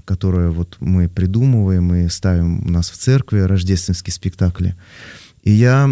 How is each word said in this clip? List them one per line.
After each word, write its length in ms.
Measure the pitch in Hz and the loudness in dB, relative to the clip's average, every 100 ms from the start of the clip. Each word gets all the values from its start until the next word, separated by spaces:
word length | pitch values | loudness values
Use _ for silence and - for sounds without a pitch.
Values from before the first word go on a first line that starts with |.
которые 460 | - 92 95 90 87 | -6 -4 0 0 0
вот 260 | 82 85 - | -2 -6 -6
мы 260 | - 92 87 | -2 0 0
придумываем 840 | 92 92 107 135 120 95 92 87 87 | 0 -2 2 2 2 2 2 2 0
и 140 | 87 | 0
ставим 560 | - 95 87 85 87 85 | -2 0 0 0 -2 -2
у 20 | |
нас 200 | 85 85 | -2 -2
в 80 | - | -4
церкви, 420 | - 131 - 104 | 0 0 0 0
рождественские 760 | 92 95 90 92 - 90 - | 0 0 0 -2 -2 -6 -6
спектакли. 600 | - 90 - 90 87 90 90 - - - - - _ | -8 -8 -2 -2 0 -4 -6 -14 -20 -20 -20 -20 _
И 80 | - | 2
я 380 | 104 123 135 139 | 4 4 4 2